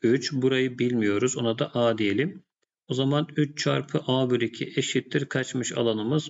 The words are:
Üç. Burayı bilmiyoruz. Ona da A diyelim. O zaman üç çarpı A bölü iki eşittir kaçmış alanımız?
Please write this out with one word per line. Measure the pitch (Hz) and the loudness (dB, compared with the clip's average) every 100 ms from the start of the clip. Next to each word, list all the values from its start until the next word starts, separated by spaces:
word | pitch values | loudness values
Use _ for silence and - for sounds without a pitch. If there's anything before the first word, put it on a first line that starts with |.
Üç. | 113 127 - | 2 2 0
Burayı | 135 131 131 131 123 | 0 2 2 0 0
bilmiyoruz. | 123 123 104 101 123 - | 0 2 2 2 0 0
Ona | 120 113 | -2 0
da | 143 123 | -2 2
A | 117 110 | 2 2
diyelim. | 104 101 160 - _ _ _ _ - | 0 0 -2 -4 _ _ _ _ -6
O | |
zaman | 127 135 143 147 - | -2 2 0 0 0
üç | 147 147 | -2 0
çarpı | 143 139 135 156 - | -2 -2 -2 -4 0
A | 127 127 | 0 2
bölü | 123 113 | 0 0
iki | - - - | -4 -6 -4
eşittir | 127 131 - 143 135 | -2 -2 -2 -4 -2
kaçmış | 135 127 127 113 | -4 -2 -4 -4
alanımız? | 127 117 107 110 151 | -2 0 0 0 -2